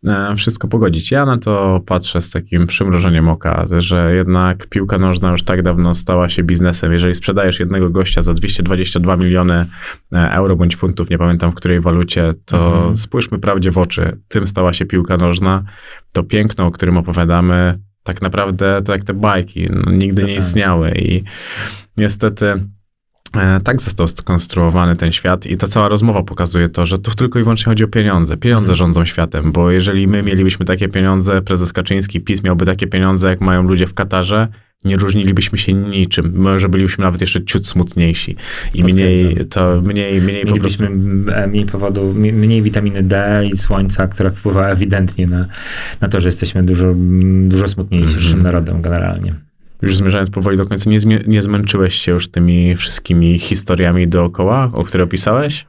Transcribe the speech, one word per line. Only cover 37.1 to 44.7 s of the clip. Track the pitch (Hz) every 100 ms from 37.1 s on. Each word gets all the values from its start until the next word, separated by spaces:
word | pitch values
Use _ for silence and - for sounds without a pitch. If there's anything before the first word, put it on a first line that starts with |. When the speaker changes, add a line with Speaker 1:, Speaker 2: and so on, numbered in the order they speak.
| 87
Speaker 1:
jeszcze | 92 -
ciut | 95 - 92
smutniejsi | - 87 - 85 82 - 85 - - -
i | -
Speaker 2:
Potwierdzam. | 90
Speaker 1:
mniej, | 92 95 92 90 82 85
to | - 90 90
mniej, | 92 101 101 98
mniej | 92 101 101
po | 101
prostu | 95 98
Speaker 2:
Mielibyśmy, | 104 98 98 98 101
e, | - 101
mniej | 104 104
powodu, | 101 101 98 98
mi-, | 98 107
mniej | 110 107 113
witaminy | 107 104 104 98
D | 95 98 101 104 101
i | 95
słońca, | - 98 98 - 95
która | - 95
wpływa | 98 104 98
ewidentnie | 98